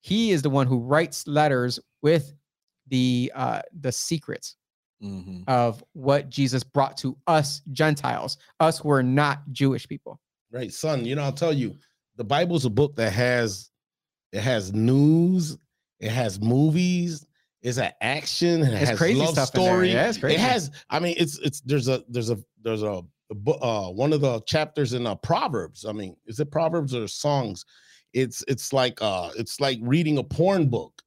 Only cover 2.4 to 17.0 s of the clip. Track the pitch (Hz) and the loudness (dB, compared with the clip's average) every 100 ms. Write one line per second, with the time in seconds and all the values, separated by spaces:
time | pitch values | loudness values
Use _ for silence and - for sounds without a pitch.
2.4 | _ _ _ _ _ 131 127 123 127 131 | _ _ _ _ _ 0 2 2 -2 -4
3.4 | 127 110 - 175 135 - - 160 - - | -4 -4 -8 -8 -6 -4 -4 -6 -6 -10
4.4 | - - _ _ _ _ 101 95 92 92 | -12 -20 _ _ _ _ -12 -12 -12 -12
5.4 | 92 127 120 113 - - 131 139 - 135 | 0 2 2 -2 -14 -6 0 0 0 -2
6.4 | 135 127 - 143 135 - 131 - - 160 | 0 0 -2 0 0 -2 -8 -6 2 2
7.4 | 147 - - 131 156 143 131 117 - - | 2 -6 -10 0 2 2 -2 -4 -6 -10
8.4 | _ _ 160 156 151 139 123 135 147 139 | _ _ 2 2 2 2 4 4 2 0
9.4 | 143 127 139 120 - 139 - - _ _ | -8 0 0 0 -6 -14 -14 -20 _ _
10.4 | _ 120 127 - 156 143 117 143 143 143 | _ -10 -10 -6 -4 -2 -2 -2 -4 -2
11.4 | 170 147 113 - _ _ _ - 107 143 | 0 0 -2 -6 _ _ _ -12 -2 0
12.4 | 175 170 127 104 147 147 110 95 123 123 | 2 2 0 2 0 2 -2 2 2 2
13.4 | 113 95 - _ _ _ _ _ _ 98 | 0 -4 -14 _ _ _ _ _ _ -4
14.4 | 107 120 92 104 113 131 147 165 170 185 | -2 -2 -2 0 4 6 6 6 4 2
15.4 | 156 - _ _ _ _ 110 117 113 95 | 0 -8 _ _ _ _ -6 -2 -2 -2
16.4 | 110 127 156 156 180 180 | 2 4 4 4 2 0